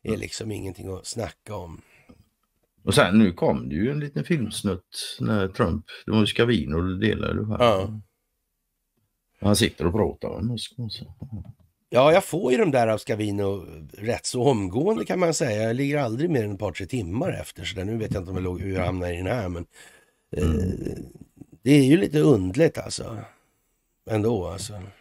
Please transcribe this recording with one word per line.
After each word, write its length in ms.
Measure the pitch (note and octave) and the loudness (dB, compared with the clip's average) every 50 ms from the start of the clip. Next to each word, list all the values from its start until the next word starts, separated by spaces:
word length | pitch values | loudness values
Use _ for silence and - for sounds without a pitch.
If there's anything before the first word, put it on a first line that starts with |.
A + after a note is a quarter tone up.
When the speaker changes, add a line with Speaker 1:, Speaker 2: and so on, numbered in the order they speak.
| _ | _
Speaker 1:
det. 100 | - A2 | -4 -4
Speaker 2:
är 40 | |
liksom 340 | F#2+ - F2+ - - A2 A2 | -4 -4 -8 -8 -8 -8 -6
ingenting 420 | G#2 G2+ G2 F#2+ F2+ G2 F#2+ F#2+ F#2 | -6 -6 -6 -8 -10 -10 -10 -10 -10
att 120 | F#2 - | -10 -10
snacka 500 | - - A#2 G#2 - - _ _ - G#2 | -10 -8 -6 -6 -8 -8 _ _ -12 -12
om. 260 | G2 F2+ E2+ E2 - _ _ _ _ _ _ - _ _ _ _ _ _ _ _ _ _ _ _ _ _ | -10 -10 -12 -14 -18 _ _ _ _ _ _ -20 _ _ _ _ _ _ _ _ _ _ _ _ _ _
Speaker 1:
Och 80 | - G2 | 2 4
sen 220 | D3 B2 F2 F#2+ A2+ | 4 4 6 6 6
nu 120 | A2 F#2 | 6 6
kom 380 | F2 - D#3+ C#3+ D2+ C2+ A#1+ B1+ | 4 2 0 0 0 0 -4 -4
det 60 | C#2+ | -4
ju 160 | D#2+ G#2 C3 | -2 -2 -2
en 80 | D3 D3+ | -2 -4
liten 240 | D3 C#3+ - D3 C#3+ | -6 -6 -6 -8 -2
filmsnutt 920 | - F3 D3+ A2 G2+ - - - G2+ F#2 F#2 _ _ - - - - - - | -2 0 -2 0 -4 -6 -4 -2 -2 -2 -2 _ _ -14 -12 -12 -12 -8 -4
när 280 | B2 A#2 A2 G#2 F#2+ | -2 0 2 2 0
Trump, 380 | F#2+ - - - E2+ E2+ E2+ - - - - - | -2 0 0 0 0 0 -2 -6 -10 -20 -14 -6
det 60 | - | 2
var 80 | G#2 A2 | 4 4
ju 60 | G#2+ | 4
Scavino, 560 | G2+ - - A#2 A#2+ A#2 F#2 D2 C#2 D2+ E2 | 4 4 2 2 4 2 0 0 0 0 0
det 260 | F2 F#2 F#2 F#2+ G#2+ | 0 0 -2 0 0
delade 260 | G#2+ F#2+ - - - - | 0 0 0 -2 -2 -2
du 120 | F2+ - | -2 -2
här. 100 | G#2+ G#2+ - | -4 2 4
Speaker 2:
Ja. 420 | A#2+ A#2+ G#2 F#2+ G2 G#2+ A2 A2 - _ _ _ _ _ _ _ _ _ _ _ _ _ _ _ _ _ _ _ _ _ _ _ _ _ _ _ G2+ | 4 4 4 4 0 -4 -6 -10 -14 _ _ _ _ _ _ _ _ _ _ _ _ _ _ _ _ _ _ _ _ _ _ _ _ _ _ _ 2
Speaker 1:
Han 120 | G2+ G#2 | 4 4
sitter 320 | - A#2 D#2+ - - D2+ | 4 4 0 0 0 0
och 60 | F2 F2+ | 0 2
pratar 360 | G#2+ F#2+ D2 - _ - - | 2 0 0 -2 _ -8 -8
om 180 | E2 - F#2 | -6 -4 -4
Musk 260 | A#2+ A#2+ G#2+ - - _ | -4 -4 -6 -8 -12 _
och 140 | - A#2+ G#2+ | -10 -10 -10
så. 140 | - - - - - _ - - A2+ G2 - - - _ _ _ _ _ _ _ | -10 -12 -14 -18 -16 _ -14 -12 -12 -12 -14 -14 -18 _ _ _ _ _ _ _
Speaker 2:
Ja, 240 | - A#2+ C3+ D3+ E3 | 4 6 6 8 6
jag 100 | F#3+ F#3 | 6 4
får 280 | - - - - B3 | 2 -4 -2 0 2
ju 60 | B3+ | 2
de 140 | A#3 A3 E3+ | 4 4 4
där 160 | C3+ B2 A#2 | 4 4 4
av 100 | A2 A2 | 4 2
Scavino 680 | G#2 - - A#2 G#2 G#2+ G#2 G2+ G2+ G2+ G2 G2 F#2+ - - E2 D#2+ D2+ C#2+ - | 0 -2 -4 -2 -2 -2 -2 0 0 0 -2 -2 -4 -8 -14 -16 -16 -18 -18 -16
rätt 320 | - G2+ A2+ A2+ - - | -8 -6 -4 -4 -4 -6
så 180 | - - B2 A#2+ | -6 -2 2 2
omgående, 640 | C#3+ C3 G#2+ G2 F#2 F2+ A#2+ D#3 G3+ A3+ A#3 G#3+ | 2 2 2 -2 -2 -2 0 0 0 0 -2 -2
kan 140 | F3 F#3 F#3+ | -4 0 0
man 140 | F3+ E3 D#3 | 0 0 0
säga. 300 | - E3 B2 G#2 G#2+ A2 | 0 0 0 0 0 0
Jag 120 | A2+ A2+ | 0 0
ligger 220 | B2+ C#3+ C#3 C#3+ | -2 -2 -2 0
aldrig 320 | D3 C#3 A2+ A2 B2+ D#3 F3+ | -2 -2 -2 -2 -2 -2 0
mer 140 | D#3+ B2+ A2 | 0 0 0
än 80 | G#2 G2+ | -2 -4
ett 60 | F2+ | -4
par, 120 | G#2+ F#2+ | -4 -6
tre 140 | E2 - G2 | -4 -6 -8
timmar 460 | - - B2 G2 E2+ F#2 A#2 E3+ F#3+ G2+ G2 | -6 -6 -6 -4 -4 -4 -4 -4 -4 -4 -6
efter, 220 | E2+ - - - F#2 | -10 -14 -14 -12 -10
så 120 | - - | -8 -8
där, 100 | F#2 F#2 | -6 -6
nu 120 | G2+ A2+ | -4 -4
vet 160 | A2+ A2 F#2+ - | -4 -4 -4 -4
jag 80 | G2+ | -6
inte 80 | F2+ F2+ | -6 -6
om 60 | F#2 | -6
jag 60 | F#2 F2+ | -4 -4
låg, 180 | F2+ F2+ F2+ | -4 -6 -6
hur 120 | F#2 G2 F#2+ | -6 -4 -4
jag 100 | F#2 F2+ | -2 -2
hamnade 280 | F2+ F#2 F2+ F2+ F2 F2 | -2 -2 -2 -4 -4 -4
i 40 | |
den 100 | E2+ F#2 | -4 -2
här, 220 | F#2 A#2 B2+ G2+ F2+ | -2 -2 -2 -4 -6
men, 160 | F2 F2 E2 _ _ - - - - _ _ _ _ _ _ _ - | -6 -8 -10 _ _ -20 -20 -20 -20 _ _ _ _ _ _ _ -2
eh, 60 | - E2+ | 0 0
Speaker 1:
Mm. 360 | D#2+ D#2+ - F#2 F2+ - - - - - - - - - - - _ _ - - _ - _ _ | 2 2 0 0 -2 -2 -4 -6 -8 -8 -8 -12 -14 -16 -20 -20 _ _ -20 -20 _ -20 _ _
Speaker 2:
det 80 | B2 | 6
är 120 | D3 C#3+ C3+ | 6 6 8
ju 140 | B2+ D3 | 8 6
lite 220 | F#3+ G3+ F3 D3 D3+ | 6 4 2 2 4
undligt 580 | D3+ D#3 C3+ G2+ F2+ F#2 F#2 C3 E3 D3 - | 6 6 6 6 4 0 2 4 2 2 2
alltså. 400 | - - - - - - - A#2 G#2+ G#2+ - _ _ _ _ _ _ _ _ _ _ _ _ _ _ _ - | -2 -8 -8 -8 -8 -8 -10 -10 -12 -14 -16 _ _ _ _ _ _ _ _ _ _ _ _ _ _ _ -2
Ändå, 380 | A2+ G#2+ G#2 A2+ A#2+ G2 F2 | 0 2 2 2 2 0 -2
alltså. 260 | F2 F#2 G2 - - G#2 G2 F#2 F#2+ - _ | -4 -6 -8 -10 -10 -10 -12 -14 -14 -18 _